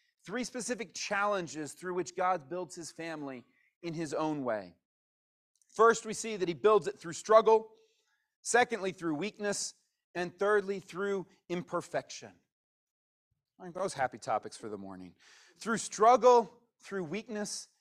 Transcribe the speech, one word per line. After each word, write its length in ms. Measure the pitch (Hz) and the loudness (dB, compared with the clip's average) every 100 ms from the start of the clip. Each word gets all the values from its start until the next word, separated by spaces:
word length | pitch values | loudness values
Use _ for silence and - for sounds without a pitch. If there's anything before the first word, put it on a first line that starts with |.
| _ _ | _ _
three 200 | - 226 | -8 -6
specific 500 | 240 254 226 214 185 | -6 -6 -6 -6 -8
challenges 800 | - - 202 208 196 165 147 151 | -10 -6 -2 0 -2 -4 -8 -10
through 220 | - 180 180 | -10 -6 -6
which 200 | 175 - | -6 -2
God 340 | 185 180 135 | 0 0 -4
builds 260 | 175 180 175 | -10 -10 -12
his 160 | 156 | -14
family 520 | - 165 156 143 127 - _ _ _ | -12 -10 -10 -10 -12 -16 _ _ _
in 140 | 170 160 | -8 -6
his 180 | 156 | -4
own 300 | 131 156 151 | -2 -2 -2
way. 320 | 123 107 90 - _ _ _ _ _ _ _ _ _ | -2 -4 -6 -16 _ _ _ _ _ _ _ _ _
First, 340 | - 226 226 220 | 4 4 4 -2
we 80 | |
see 240 | - 226 208 | -8 -6 -4
that 100 | 175 | -4
he 60 | |
builds 340 | 156 208 208 143 | 0 4 4 2
it 120 | - | -6
through 140 | 170 | -12
struggle. 540 | 156 - 220 214 220 - - _ _ _ _ _ _ | -8 6 8 8 4 2 -14 _ _ _ _ _ _
Secondly, 480 | - 233 240 220 190 | 2 4 4 0 -4
through 240 | - 165 147 | -4 -4 -2
weakness. 580 | 202 - 208 196 - - _ _ _ 170 | -4 -4 -4 -4 -6 -12 _ _ _ -8
And 160 | 175 175 | -8 -2
thirdly, 420 | 202 208 190 196 | 2 2 2 -6
through 460 | - 165 202 196 165 _ - | -8 -6 -4 -4 -6 _ -8
imperfection. 800 | 175 - 175 - 143 - - 113 - _ _ _ _ _ _ _ _ _ _ _ - | -8 -4 -6 -4 -6 -8 -12 -16 -20 _ _ _ _ _ _ _ _ _ _ _ -20
I 40 | |
think 120 | 185 165 | -12 -6
those 180 | 185 | -4
happy 260 | 139 127 117 | -2 -4 -4
topics 360 | - 107 - - | -4 -2 -4 -12
for 140 | 113 | -10
the 80 | 104 | -10
morning. 360 | 98 92 90 - - - - _ | -12 -14 -16 -20 -20 -20 -20 _
Through 180 | 202 214 | -4 -4
struggle, 760 | - - 220 254 247 240 214 - _ _ | -4 4 6 8 8 8 4 -6 _ _
through 240 | - 196 160 | -10 -8 -6
weakness, 600 | 196 226 208 208 - - _ | -8 -8 -8 -8 -10 -14 _